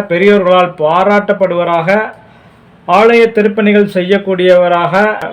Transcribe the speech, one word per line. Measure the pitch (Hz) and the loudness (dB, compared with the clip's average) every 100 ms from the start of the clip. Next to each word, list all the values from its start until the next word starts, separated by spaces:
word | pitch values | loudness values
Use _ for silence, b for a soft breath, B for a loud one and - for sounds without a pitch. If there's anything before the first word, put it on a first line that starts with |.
| 202 | 0
பெரியோர்களால் | 170 202 202 180 180 180 160 | 0 2 2 2 2 0 -2
பாராட்டப்படுவராக, | 151 175 190 208 202 196 185 175 170 170 160 208 220 - - b b b _ _ - | -2 0 2 0 -2 -4 -2 -2 -2 -2 -2 -2 -4 -10 -20 b b b _ _ -2
ஆலய | 180 226 233 226 214 | 2 4 4 2 2
திருப்பணிகள் | 208 202 208 208 202 185 | -2 0 0 2 0 -2
செய்யக்கூடியவராக, | 180 202 196 185 180 180 175 175 170 185 214 208 - | -2 -2 -2 -2 2 2 2 0 0 0 -2 -2 -8